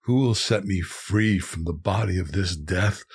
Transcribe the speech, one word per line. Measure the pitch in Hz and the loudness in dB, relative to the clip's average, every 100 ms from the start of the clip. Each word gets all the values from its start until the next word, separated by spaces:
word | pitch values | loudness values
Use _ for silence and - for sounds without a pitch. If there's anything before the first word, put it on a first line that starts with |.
who | - 127 | 0 2
will | 131 | 2
set | 110 - 110 | 2 2 0
me | 101 92 | 0 -2
free | 85 - - 104 110 95 | -2 -8 -2 2 4 2
from | - 82 | 0 -6
the | 82 | -4
body | 78 - 98 107 92 | -4 -2 0 0 -2
of | 85 | -2
this | 98 95 80 | -2 -2 -4
death? | 76 90 104 - - | -2 0 2 0 -8